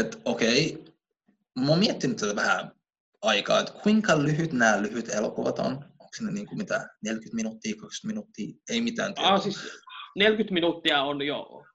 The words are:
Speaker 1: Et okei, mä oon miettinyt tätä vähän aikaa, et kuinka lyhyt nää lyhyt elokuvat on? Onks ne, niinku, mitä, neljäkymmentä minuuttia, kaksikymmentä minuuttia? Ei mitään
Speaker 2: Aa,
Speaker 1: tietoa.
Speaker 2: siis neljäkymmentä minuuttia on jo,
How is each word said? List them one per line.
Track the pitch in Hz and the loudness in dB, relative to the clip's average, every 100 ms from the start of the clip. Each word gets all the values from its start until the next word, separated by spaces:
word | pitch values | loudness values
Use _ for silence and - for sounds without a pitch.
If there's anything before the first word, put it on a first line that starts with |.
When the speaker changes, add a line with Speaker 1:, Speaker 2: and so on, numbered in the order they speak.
Speaker 1:
Et | 110 - | 2 -2
okei, | - 117 113 123 160 - - _ _ _ _ _ _ - | -4 2 4 4 2 -2 -14 _ _ _ _ _ _ -2
mä | 139 | 2
oon | 160 | 4
miettinyt | 208 - 143 113 | 4 2 -2 -2
tätä | 104 104 | -2 0
vähän | 98 92 - - _ _ _ _ | 0 0 -4 -14 _ _ _ _
aikaa, | 113 104 - 110 | 0 2 2 2
et | 104 | 2
kuinka | - 208 214 208 156 | 0 4 4 6 4
lyhyt | 143 156 165 | 4 2 0
nää | 131 113 101 | 4 4 4
lyhyt | 104 120 113 | 0 -4 -4
elokuvat | 104 113 - 127 - | -2 -2 -2 -4 -2
on? | - 135 - _ | -2 -4 -10 _
Onks | - - | -18 -8
ne, | 110 | -6
niinku, | 101 104 - | -6 -8 -8
mitä, | 101 - - - | -4 -4 -6 -10
neljäkymmentä | 107 110 - 117 | -6 -6 -6 -6
minuuttia, | 110 - 110 104 | -6 -6 -8 -8
kaksikymmentä | 104 - 110 107 | -10 -12 -8 -8
minuuttia? | - - 104 - - | -10 -10 -10 -10 -6
Ei | 117 | -2
mitään | 117 113 101 | -2 -2 -4
Speaker 2:
Aa, | |
Speaker 1:
tietoa. | - 160 196 | 0 2 2
Speaker 2:
siis | 196 - - - - - - - | 2 -6 -10 -16 -18 -16 -10 2
neljäkymmentä | 208 214 208 | 4 4 2
minuuttia | 190 170 156 160 147 | 2 2 0 2 2
on | 139 143 | 2 -2
jo, | 143 127 - - - | -4 -4 -8 -16 -20